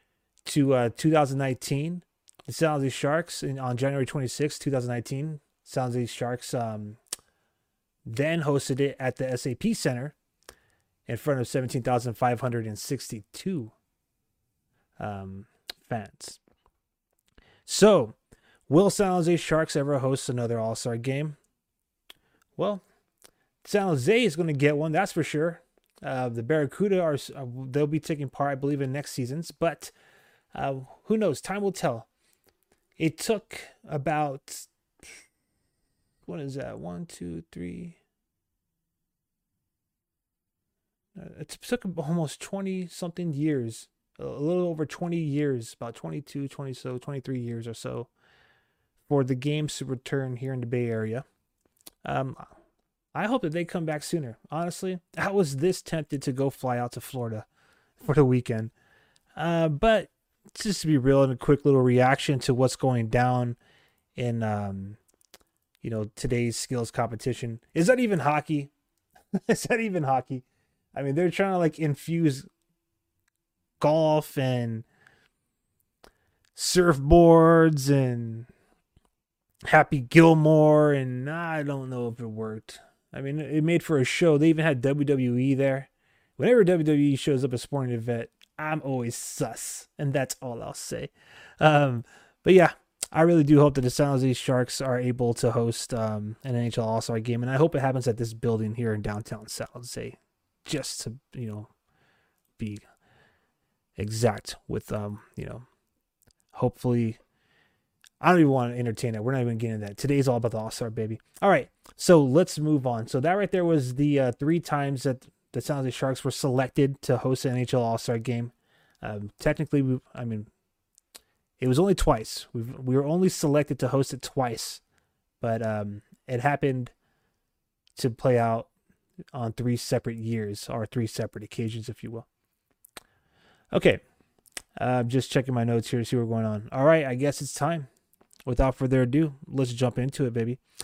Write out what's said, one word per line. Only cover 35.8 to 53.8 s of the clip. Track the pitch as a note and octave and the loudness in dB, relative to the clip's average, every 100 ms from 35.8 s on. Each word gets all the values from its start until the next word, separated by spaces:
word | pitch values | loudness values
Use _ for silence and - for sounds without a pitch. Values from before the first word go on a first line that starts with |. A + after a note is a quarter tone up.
| _ _ _ _ - | _ _ _ _ -14
what | E3+ | -12
is | C#3+ C3+ | -10 -10
that? | B2 A2 | -10 -12
One, | E3 F3 E3+ | -12 -12 -14
two, | - F3 E3 E3 | -14 -12 -12 -14
three. | E3+ F3 F3 F3 - _ _ _ _ _ _ _ _ _ _ _ _ _ _ _ _ _ _ _ _ _ _ _ _ _ _ _ _ _ _ _ F#3+ | -14 -12 -12 -16 -18 _ _ _ _ _ _ _ _ _ _ _ _ _ _ _ _ _ _ _ _ _ _ _ _ _ _ _ _ _ _ _ -20
Uh, | - - | -20 -18
it | D#3 | -18
t-, | - | -16
took | - B3 F#3+ E3+ | -6 -6 -6 -8
almost | D3 E3+ D3 - | -4 -2 -4 -8
twenty | - G3 G3 F#3 F3+ | -10 -8 -6 -6 -8
something | - F3 E3 F3 | -10 -10 -6 -6
years, | C#3 D#3 C#3+ A2+ A2+ - _ _ - | -2 0 0 -4 -10 -18 _ _ -14
a | C#3 | -12
little | B2+ D3 F3+ F3+ | -6 -2 0 -2
over | D#3+ D3+ | -2 -6
twenty | - E3+ E3+ | -6 -4 -4
years, | D#3 C#3 D3 B2+ A2+ | -2 0 0 -2 -6
about | - A#2 A2+ | -12 -14 -12
twenty-two, | D#3+ D3+ C#3 C#3+ C#3 | -10 -10 -10 -10 -10
twenty | - C3+ | -10 -12
so, | B2+ C3 B2+ | -10 -10 -10
twenty-three | C3+ C#3 C3 B2+ | -8 -10 -6 -6
years | A#2 A#2 A#2 | -6 -8 -8
or | |
so, | A2+ B2+ B2 B2 _ _ _ _ _ _ _ _ _ _ | -10 -10 -10 -12 _ _ _ _ _ _ _ _ _ _
for | C#3+ | 2
the | B2+ B2+ | 2 0
games | C#3+ D3+ D3+ - | -2 -2 -2 -6
to | C3+ | -8
return | B2+ - C#3 C3 B2 | -8 -4 -4 -4 -6
here | C3 | -6
in | B2+ | -6
the | A#2+ | -4
Bay | B2 A#2+ | -2 -2
Area. | A2+ A2 A#2 - _ _ _ _ _ - _ | -2 -4 -6 -10 _ _ _ _ _ -20 _
Um, | - C3+ C3+ - - - _ _ _ _ _ | -6 -4 -4 -10 -20 -20 _ _ _ _ _
I | C#3+ G3+ | -6 -2
hope | B3+ | -2
that | E3 | -2
they | E3 | -4
come | E3+ F3+ | -6 -6